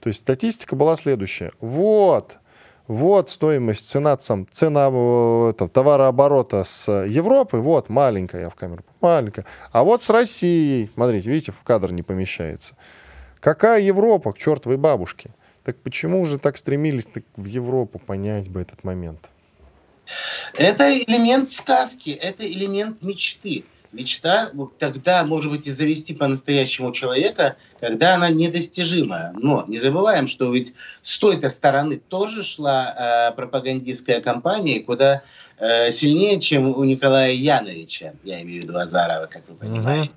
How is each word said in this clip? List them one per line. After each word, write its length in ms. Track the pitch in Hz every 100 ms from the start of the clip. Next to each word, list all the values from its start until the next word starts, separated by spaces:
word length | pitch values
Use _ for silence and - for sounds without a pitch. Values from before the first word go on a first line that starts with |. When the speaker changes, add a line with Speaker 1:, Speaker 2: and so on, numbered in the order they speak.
Speaker 1:
То 80 | -
есть 120 | 101
статистика 540 | - 131 226 220 -
была 220 | 135 147 160
следующая. 560 | - 131 98 - 85 -
Вот, 760 | 113 135 202 214 196 131 - - _ _ - _ _
вот 420 | 110 160 196 165
стоимость, 580 | - 156 147 120 107 -
цена, 320 | 139 151 139
сам, 280 | - 104 92
цена, 380 | - 160 147 139
э, 600 | 127 120 120 117 117 117
это, 180 | 110 87
товарооборота 960 | - 135 143 135 123 139 143 123 101
с 260 | 95 - - 101 98
Европы, 520 | 117 180 269 254 117
вот 320 | 123 160 -
маленькая, 520 | 113 139 104 92 90
я 40 | 85
в 60 |
камеру, 300 | - 92 85 - _
маленькая. 420 | 175 165 113 104 92 - -
А 140 | 117
вот 160 | 147 240
с 80 | -
Россией, 840 | 226 240 - 180 170 151 135 104
смотрите, 340 | - 120 110 95
видите, 240 | 151 -
в 100 | -
кадр 300 | - 113 90
не 100 | 87
помещается. 720 | 82 92 92 - 82 80 - _ - - - - - _
Какая 420 | - 151 220 226
Европа, 500 | 196 190 220 208 113
к 60 | 98
чертовой 400 | - 147 123 135
бабушке? 520 | 156 127 87 - 120 _ _ _
Так 140 | - 123
почему 420 | - - 160 185
же 140 | 170 143
так 180 | 147 139
стремились-то 640 | - 143 156 135 110 - - -
в 80 |
Европу, 540 | 98 117 120 131 117 90
понять 500 | - 98 101 107 95
бы 140 | 92
этот 200 | 90 -
момент? 460 | 95 92 87 78 - _ _ _ - _ _ _ - - - - - -
Speaker 2:
Это 420 | 170 208 277 269
элемент 520 | 233 233 233 262 269
сказки, 600 | - - 262 254 - -
это 360 | 143 170 190 208
элемент 520 | 180 196 196 214 220
мечты. 640 | 185 190 - - 208 139 - _ _
Мечта, 580 | 113 131 - 165 202 226
вот 240 | 143 135 _
тогда, 460 | 151 131 151 180
может 260 | 156 160 151
быть, 160 | 147 143
и 40 |
завести 420 | 139 156 156 -
по-настоящему 760 | 160 143 131 - 143 131 - 127
человека, 640 | 120 131 127 180 226 143 - _ _
когда 340 | 117 110 165 180
она 120 | 175
недостижимая. 1040 | 160 170 170 160 - 170 175 123 87 82
Но 300 | 90 127 131 85
не 120 | 113
забываем, 480 | 131 151 202 190 127
что 260 | - 127
ведь 220 | 123 123 - - -
с 160 | - -
той-то 300 | 214 175 -
стороны 480 | - 147 139 147 -
тоже 440 | _ 185 214 220
шла, 880 | 190 - 143 135 127 - 120 117 117
э, 40 |
пропагандистская 880 | 117 123 135 127 131 127 123 - 117
кампания, 600 | 120 120 165 208 180 120
куда, 420 | - 120 139 139 - - - _
э, 320 | 110 117 120
сильнее, 480 | 117 147 156 202 196
чем 300 | - 147 131 131
у 80 |
Николая 480 | 139 131 135 135 131
Яновича, 800 | 127 139 135 104 85 82 - 80 76
я 180 | 98 90
имею 200 | 85 87
в 20 |
виду 120 | 82 85
Азарова, 480 | 87 87 85 82 80
как 160 | 90 -
вы 60 |
Speaker 1:
Мгм. 220 | - 107 113
Speaker 2:
понимаете. 280 | 113 147 151